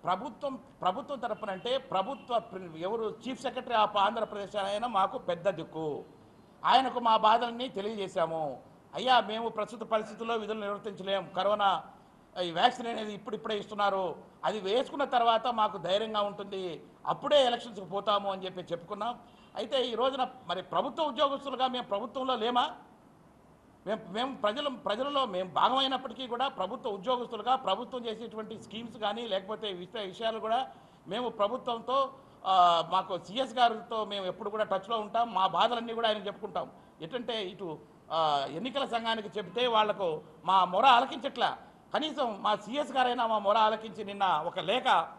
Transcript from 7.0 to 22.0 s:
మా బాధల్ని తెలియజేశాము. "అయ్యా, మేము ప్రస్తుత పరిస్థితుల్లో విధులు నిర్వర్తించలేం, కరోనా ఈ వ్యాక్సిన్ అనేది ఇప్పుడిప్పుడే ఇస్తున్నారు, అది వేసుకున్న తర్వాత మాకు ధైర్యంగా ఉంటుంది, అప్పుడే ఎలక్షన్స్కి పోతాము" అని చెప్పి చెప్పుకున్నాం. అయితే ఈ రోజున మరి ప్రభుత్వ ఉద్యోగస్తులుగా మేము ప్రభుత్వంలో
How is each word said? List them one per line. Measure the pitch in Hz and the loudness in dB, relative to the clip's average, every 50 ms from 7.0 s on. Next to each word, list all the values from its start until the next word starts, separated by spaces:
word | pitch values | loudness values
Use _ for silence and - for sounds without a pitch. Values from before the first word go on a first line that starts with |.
మా | 233 226 226 | 4 4 4
బాధల్ని | 214 190 214 220 233 240 240 233 233 254 269 | 6 6 6 6 6 4 -2 -4 -6 -8 -6
తెలియజేశాము. | - 202 196 208 226 208 196 180 - 185 165 160 165 160 156 143 127 - - - - - - - - | -6 -6 -6 -4 -4 -4 -6 -4 0 0 0 0 0 -2 -4 -4 -6 -8 -12 -20 -20 -20 -20 -12 -8
"అయ్యా, | 151 220 247 254 240 | -4 2 6 6 6
మేము | 208 196 214 220 233 226 | 6 4 -4 -4 -4 -4
ప్రస్తుత | 220 208 208 202 240 214 | -4 -4 -6 -6 -6 -12
పరిస్థితుల్లో | 226 - 226 220 214 214 220 190 233 226 233 | -4 0 0 0 0 -2 -8 -8 -4 -2 -2
విధులు | 226 214 202 220 220 | -2 -2 -4 -4 -4
నిర్వర్తించలేం, | 208 202 208 202 - 214 196 151 185 196 196 196 180 151 - | -4 -4 -6 -6 -6 -10 -10 -8 -4 -2 -2 -2 -2 -4 -4
కరోనా | 196 185 196 208 208 202 196 185 160 - - - - - - - - - - - - 180 | 0 2 2 2 4 4 2 2 2 -2 -10 -20 -20 -20 -20 -20 -20 -20 -14 -6 -4 -4
ఈ | 175 | -2
వ్యాక్సిన్ | 165 170 202 254 247 - 240 | 0 4 4 4 4 2 -6
అనేది | 233 233 220 220 214 208 | -6 -4 -4 -6 -6 -8
ఇప్పుడిప్పుడే | 190 208 - 208 214 - - 220 208 | -8 -8 -8 -8 -6 -4 -4 -4 -4
ఇస్తున్నారు, | 190 - 214 202 202 202 190 190 190 175 143 - - - - - - | -4 -6 -2 2 2 2 4 2 0 -2 -4 -8 -14 -20 -18 -4 -2
అది | 160 202 214 | -2 -2 0
వేసుకున్న | 190 190 202 247 269 - - 285 285 | -2 0 0 0 0 0 -2 -4 -2
తర్వాత | 262 262 247 233 233 226 220 226 | 2 2 4 4 6 4 4 2
మాకు | 226 220 220 214 214 - 196 | 0 0 2 0 0 0 -4
ధైర్యంగా | 160 175 185 208 226 220 220 214 | -2 0 0 0 0 0 -2 -2
ఉంటుంది, | 202 202 196 160 202 196 196 190 185 180 156 143 - - - - - | -2 -2 -4 -8 -10 -8 -8 -6 -6 -6 -8 -10 -12 -20 -20 -10 -4
అప్పుడే | - 165 - - 285 294 285 262 | -4 -4 -2 2 6 6 6 8
ఎలక్షన్స్కి | 240 233 240 240 240 220 185 190 | 6 4 0 -4 -10 -12 -12 -10
పోతాము" | 165 180 202 190 220 208 202 202 202 190 | -6 -6 -4 0 2 2 2 2 -2 -4
అని | 190 185 | -4 -6
చెప్పి | 185 180 185 | -8 -8 -10
చెప్పుకున్నాం. | 175 - 170 170 170 - 208 196 208 233 247 - - - - - - - - | -6 -6 -8 -8 -6 -10 -8 -6 -6 -6 -6 -8 -14 -20 -20 -20 -20 -14 -8
అయితే | - 214 214 294 262 247 | -8 -6 -2 0 0 0
ఈ | 254 233 | 0 0
రోజున | 214 247 269 262 269 254 - - - - | 0 0 0 2 0 -4 -4 -4 -14 -8
మరి | - 175 190 180 | -6 -6 -6 -6
ప్రభుత్వ | - - 170 208 277 - - 320 | -2 0 0 0 0 0 -2 -2
ఉద్యోగస్తులుగా | 294 254 247 302 285 277 269 277 277 262 233 254 | -2 2 2 2 2 2 -2 -6 -6 -2 0 0
మేము | 262 247 247 226 | 0 0 -4 -4
ప్రభుత్వంలో | - 196 202 | -2 -4 -4